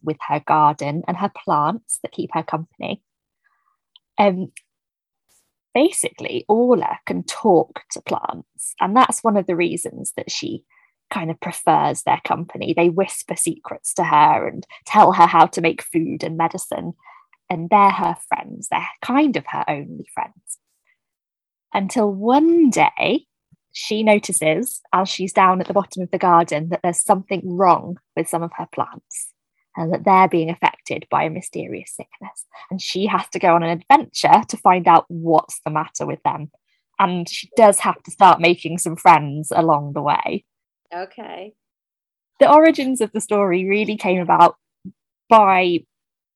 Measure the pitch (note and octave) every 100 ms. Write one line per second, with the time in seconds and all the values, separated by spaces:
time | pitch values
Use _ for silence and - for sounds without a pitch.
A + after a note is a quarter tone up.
0 | D#3 D#3 - D3 - D#3 D3+ D3 C#3+ D3+
1 | - F3+ G3 - - D3+ D3 A3+ - -
2 | - - - E3 D#3+ D#3 E3 _ - G#3
3 | _ _ _ _ _ _ _ _ _ _
4 | _ - G3+ F#3 F#3+ - _ _ _ _
5 | _ _ _ _ _ _ _ - D#4+ -
6 | - - - - - A3 B3 A3+ - -
7 | - F3+ F3+ - - E3+ - - - -
8 | - - - - - - - - F#3 A3
9 | - A#3+ A3+ G3+ F#3 F3 E3+ F3 - -
10 | - - - - - - - _ _ _
11 | _ - E3 E3 - - - D#3 D3 C#3+
12 | - D3 - F3 F3 - - E3 F3 E3+
13 | F#3+ - - E3 - - - - - -
14 | E3+ D3+ D3+ C3+ - - - - - G#3
15 | G#3 F#3+ F3 E3+ D#3+ - E3 D#3 - E3
16 | D#3+ D#3 E3 E3 E3 F#3 - - E3+ E3+
17 | _ - _ _ - E3 E3+ G#3 G3 F#3
18 | E3+ E3+ - - - - - - F3 -
19 | - B3+ D4+ G#3 - D3 - D3 C#3+ D#3
20 | C#3 - - _ - - _ _ _ _
21 | _ _ _ _ _ _ _ G3 G3 B3+
22 | G#3 G3 G#3+ C4+ D#4+ E4+ D4 E3 D3+ -
23 | D3 C4+ - _ _ _ _ - - G#3+
24 | A3 G#3 - F#3+ D#3 D#3+ B3 - - F3+
25 | F#3+ - F#3+ - F#3+ F#3 F3+ F#3+ F#3+ -
26 | F3+ F3+ F#3 E3+ E3+ D3+ D#3+ E3+ F3+ F3
27 | - G3 F#3+ F#3+ F#3 F3 F#3+ E3 - F3+
28 | _ - E3+ E3+ E3+ - - - - -
29 | _ - - _ _ _ _ - E3 F3
30 | - F#3 F#3 F3 D#3+ E3+ - - - -
31 | - - D#3+ E3 - F3 - - - -
32 | - - F#3+ - - - - F#3+ - F3+
33 | G3+ F#3+ - F#3 F#3+ E3+ E3 E3+ - C#4+
34 | - - D3+ F3+ A3+ - G3+ F#3 F3 E3
35 | - E3+ E3 D#3 - - - D#3 D#3 -
36 | D3 - - D#3 D3+ _ _ _ _ -
37 | F3+ F3+ F3 - - - G#3+ G3+ G#3 -
38 | - - F#3+ E3 E3+ E3+ D#3+ E3+ - D3
39 | F#3 D#3+ D3 D3 D#3 - D#3+ D3 C#3+ D3+
40 | D3 - - G#3 - _ _ _ _ F3
41 | F#3 - - E3+ G3+ G#3+ _ _ _ _
42 | _ _ _ _ C4+ D4 D#4+ D4+ C4 C4
43 | G#3+ A3 - G#3 G3+ F3+ F#3+ G3+ G#3+ G#3+
44 | G3 F#3 F3 E3 E3+ - _ _ F#3 -
45 | _ _ _ A3+ G3+ F#3 F#3 E3+ - _
46 | _ _ _